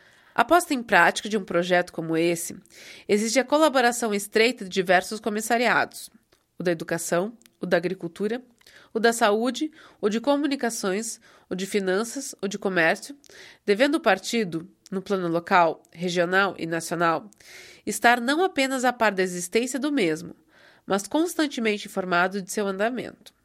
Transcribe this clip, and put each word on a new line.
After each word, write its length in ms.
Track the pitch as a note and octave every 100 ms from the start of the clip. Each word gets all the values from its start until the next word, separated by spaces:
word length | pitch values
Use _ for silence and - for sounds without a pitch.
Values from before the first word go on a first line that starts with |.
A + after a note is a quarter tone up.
| _ _ _
a 100 | - -
posta 280 | E4+ E4+
em 100 | C4+
prática 460 | A#3 F#3 E3+ - G#3+
de 80 | G#3
um 60 |
projeto 480 | F#3 E3+ F3+ F3+ F3
como 260 | - D#3+ D#3+
esse 380 | E3+ E3+ - - - - - - -
exige 320 | G#3 A3 B3+
a 40 |
colaboração 720 | B3 D4 D#4 C4 A#3+ A#3 A3+
estreita 500 | G3+ G3+ G#3+ A#3 B3
de 60 | F#3+
diversos 500 | F#3+ F3+ F3+ F#3 G#3+
comissariados, 920 | A3+ G#3+ G#3+ A#3 A#3+ D#3+ A#2+ - - _ _ _ _ -
o 60 |
da 80 | F3
educação, 680 | E3+ E3+ E3+ - E3+ G#3 A#3 _ -
o 60 | F#3
da 120 | F3
agricultura, 680 | E3+ F#3 E3 - G#3 B3 - _ _ - -
o 60 | A3
da 140 | A3
saúde, 580 | A#3 A3 G#3+ B3 A#3+ D#4 - - -
o 80 | G#3
de 100 | A3
comunicações, 1000 | B3+ C#4+ D4 C#4 A#3 A#3 G3+ G3 A3+ - _ _ -
o 60 |
de 140 | F#3 F#3+
finanças, 680 | G#3 F#3 F#3 A#3 C#4 - -
o 60 | G3+
de 100 | G3+
comércio, 580 | G3+ F#3 E3 G3+ - C#4+ - - - -
devendo 320 | - G3+ C#4+ D4+
o 40 |
partido, 680 | A3 G3 - A#3 F#3+ D#3+ F3+ _ -
no 140 | F#3+
plano 240 | F#3 G3 F3
local, 560 | E3 E3+ F#3+ E3 - _
regional 640 | E3 F3+ F3 E3+ F#3 G3+ -
e 80 | E3
nacional, 640 | E3 - E3+ E3+ D#3 A#2 _ - - - - -
estar 340 | G3+ A#3+ B3
não 240 | A#3+ D4+
apenas 400 | F#4 - C4 C4+
a 80 | B3
par 200 | A#3+ A3
da 100 | F#3+
existência 560 | F#3 F3+ F3 A3+ B3+ C4+
do 140 | D4
mesmo, 440 | C#4+ E3+ D#3 F3 - _ _ _ _ -
mas 200 | G3 -
constantemente 840 | D4+ E4+ E4 D4 C#4+ A3 G#3 G3+
informado 540 | G3 F#3 F3 F#3 G3+
de 80 | F#3
seu 160 | - G3
andamento. 680 | F#3+ A3 B3 G#2 - - _